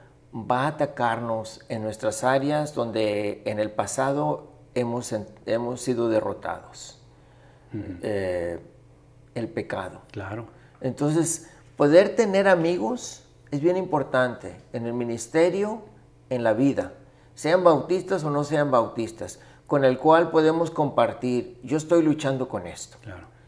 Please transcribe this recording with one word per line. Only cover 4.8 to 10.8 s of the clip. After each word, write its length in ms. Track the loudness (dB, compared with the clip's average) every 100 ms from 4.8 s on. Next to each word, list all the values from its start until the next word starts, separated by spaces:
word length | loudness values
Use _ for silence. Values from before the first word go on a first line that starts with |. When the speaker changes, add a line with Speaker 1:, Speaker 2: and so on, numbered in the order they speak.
| -4 -4 -4
Speaker 1:
en-, 140 | -6 -8 -12 -4
hemos 340 | -4 -2 -6
sido 300 | -2 0 2
derrotados. 920 | 2 0 -4 -8 -10 -12 -20 -20 -20 -20 -20 -20 -20 -20 -20 -14
Speaker 2:
Ujú. 260 | -12 -10 -8
Speaker 1:
Eh, 580 | -4 -2 -2 -2 -4 -6 -12 -20 -20 -20 -20 -20 -14 -8
el 120 | -6
pecado. 540 | -6 -6 -6 -8 -12 -16
Speaker 2:
Claro. 360 | -12 -10 -10 -12 -18 -20 -8